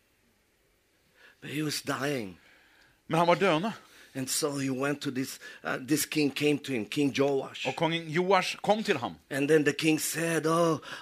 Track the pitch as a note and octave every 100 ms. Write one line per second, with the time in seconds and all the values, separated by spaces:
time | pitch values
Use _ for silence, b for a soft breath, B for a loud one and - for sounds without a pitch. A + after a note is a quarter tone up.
0 | _ _ _ _ _ _ _ _ _ _
1 | _ b b b C#3 C#3 D3+ C#3 - C3+
2 | C#3 C3+ G2 E2+ b b b b b b
3 | - D#3+ E3+ E3+ F#3+ D#3 G#3+ - B B
4 | B C3+ C3 - D3+ C#3 C3+ B2+ C#3 C#3+
5 | C#3+ B2 C3 - B B D#2 D3 B2+ D3
6 | - D#3 C#3+ - D3 C#3+ - B2+ G#2 D3
7 | C#3+ B2 C#3 C3+ C#3 - B2+ - D#3+ E3
8 | E3 D3+ F3+ F#3+ - - - G#3+ G#3 D#3
9 | A2 D#2+ - C#3 C#3+ D#3 D3 C#3+ D#3+ D#3
10 | - D#3 E3 E3 D3+ E3 E3+ D3+ - B